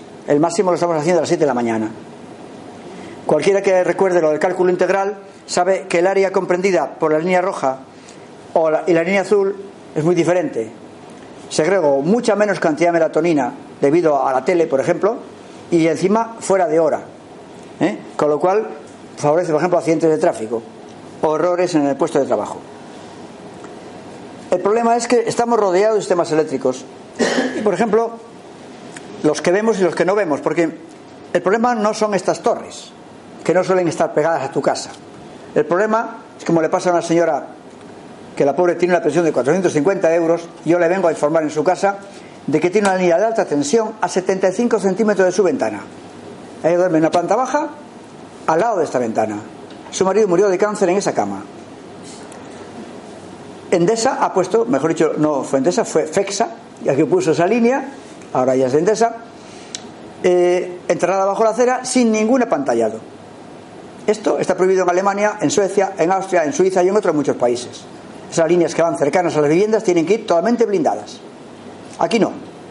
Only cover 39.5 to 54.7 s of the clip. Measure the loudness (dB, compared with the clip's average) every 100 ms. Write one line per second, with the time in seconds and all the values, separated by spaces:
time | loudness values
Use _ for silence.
39.5 | 2 2 2 2 2 2 2 2 0 -4
40.5 | -8 0 2 2 2 0 2 2 2 0
41.5 | 0 0 2 0 -2 -12 -20 -20 -12 -2
42.5 | 0 2 2 2 2 4 4 2 0 0
43.5 | -2 2 0 0 -4 -2 -2 -2 0 0
44.5 | 2 0 2 0 2 2 4 2 4 2
45.5 | 0 -4 -6 -12 -18 -20 -18 -18 -18 -18
46.5 | -4 0 2 2 2 2 2 2 0 2
47.5 | -2 -2 -10 -20 -20 -20 -20 -20 -8 0
48.5 | 2 2 0 -2 -2 -2 -2 -2 -4 -10
49.5 | -18 -20 -20 -14 0 2 4 4 4 4
50.5 | 2 0 2 2 2 0 -2 -4 -6 -12
51.5 | -18 -18 -20 -18 -18 -18 -18 -18 -18 -18
52.5 | -18 -16 -16 -16 -16 -18 -18 -18 -18 -18
53.5 | -18 -2 2 4 2 0 0 0 0 2
54.5 | 0 2